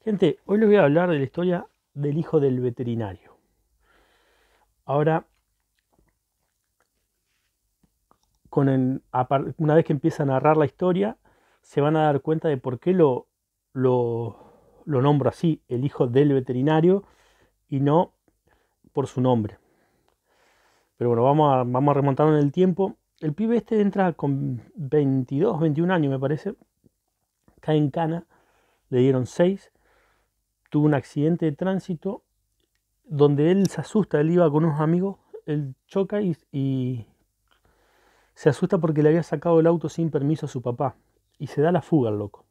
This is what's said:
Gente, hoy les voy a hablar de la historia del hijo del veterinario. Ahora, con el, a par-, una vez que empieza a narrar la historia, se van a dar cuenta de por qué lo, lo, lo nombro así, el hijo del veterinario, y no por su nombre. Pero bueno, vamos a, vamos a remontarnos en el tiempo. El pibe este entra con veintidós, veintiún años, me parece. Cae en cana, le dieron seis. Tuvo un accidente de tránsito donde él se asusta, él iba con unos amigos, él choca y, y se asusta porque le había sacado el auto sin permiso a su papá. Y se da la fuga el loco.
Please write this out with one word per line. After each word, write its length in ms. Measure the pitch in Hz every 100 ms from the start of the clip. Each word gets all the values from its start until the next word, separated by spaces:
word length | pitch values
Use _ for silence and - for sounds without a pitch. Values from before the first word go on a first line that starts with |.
Gente, 400 | - 202 175 -
hoy 140 | - 208
les 100 | 220
voy 80 | 208
a 60 |
hablar 280 | 147 151 180
de 80 | 156
la 60 |
historia 420 | 131 - 180 175 226 _ _
del 240 | 143 147 151
hijo 220 | 160 160
del 180 | 139 127
veterinario. 800 | 123 117 120 117 107 95 _ _ _ _ _ _ _ _ _ _ _ _ _ _ _ _
Ahora, 420 | - 139 156 160 - _ _ _ _ _ _ _ _ _ _ _ _ _ _ _ _ _ _ _ _ _ _ _ _ _ _ _ _ _ _ _ _
con 180 | - 139
el, 340 | 131 127 135 _
a 160 | 123 127
par-, 260 | 139 139 -
una 180 | 156 156
vez 80 |
que 80 | 160
empieza 320 | 151 165 -
a 20 | 143
narrar 300 | 131 147 156
la 100 | 143
historia, 520 | _ 185 180 202 - _ _ _ _
se 200 | _ -
van 140 | 143
a 80 | 156
dar 180 | 156 139
cuenta 280 | 156 160 165
de 80 | 139
por 240 | 131 127
qué 120 | -
lo, 360 | 185 151 123 - _ _ _ _
lo, 640 | 135 127 127 120 117 113 - - _ _ _
lo 160 | - 135
nombro 280 | 139 147 127
así, 340 | - 170 151 _
el 160 | 120
hijo 240 | 139 - 135
del 240 | 123 147
veterinario, 720 | 135 131 127 139 156 170 196 - _ _ _ _ _ _
y 100 | 139
no 320 | 143 156 185 _ _ _ _ _ _ _ _
por 140 | - 131
su 140 | -
nombre. 380 | 127 120 104 - _ _ _ _ _ _ _ _ _ _ _ _ _ _
Pero 140 | 120
bueno, 120 | 117
vamos 320 | 123 147 151
a, 80 | 131
vamos 280 | 123 127 143
a 20 |
remontarnos 420 | 139 139 131 156 151
en 80 |
el 80 | 143
tiempo. 440 | 156 185 175 196 - _ _
El 120 | 160
pibe 240 | 151 220 233
este 240 | 208 220
entra 320 | 202 196 185
con 480 | 160 143 139 139 123 -
veintidós, 840 | 240 139 151 139 135 127 139 208 147
veintiún 320 | 160 147 170
años, 180 | 185 143
me 80 | 135
parece. 360 | 135 151 196 - _ _ _ _ _ _ _ _ _ _
Cae 160 | - 156
en 140 | 151
cana, 360 | 170 160 165 - _ _ _ _ _ _
le 100 | 127
dieron 280 | 131 131 120
seis. 460 | - 175 196 _ _ _ _ _ _ _ _ _ _ _
Tuvo 180 | 147 151
un 80 |
accidente 520 | 143 - - 151 170 160
de 60 |
tránsito 720 | 143 180 190 - 170 190 220 _ _ _ _ _ _ _ _
donde 460 | 277 147 147 143 156
él 180 | 190 185
se 120 | -
asusta, 400 | 139 214 180 151
él 100 | 156
iba 200 | 175 165
con 140 | 147
unos 160 | 165 147
amigos, 360 | 156 175 190 190 _ 427 -
él 280 | 151 139 131 _
choca 360 | 196 190 208
y, 140 | 202 160 _
y 560 | 143 135 131 127 123 107 _ _ _ _ _ _ _ _ _ _ _ _
se 140 | _ 156
asusta 300 | 135 180 196
porque 240 | 160 151
le 80 | 151
había 120 | 165
sacado 380 | 160 151 175 165
el 60 | 165
auto 220 | 170 156
sin 220 | - 165
permiso 360 | 143 139 156 147
a 20 |
su 120 | 131
papá. 360 | 123 120 139 - _ _ _ _
Y 100 | 139
se 120 | -
da 120 | 156
la 100 | 175
fuga 280 | - 160 117
el 80 | 104
loco. 260 | 104 - _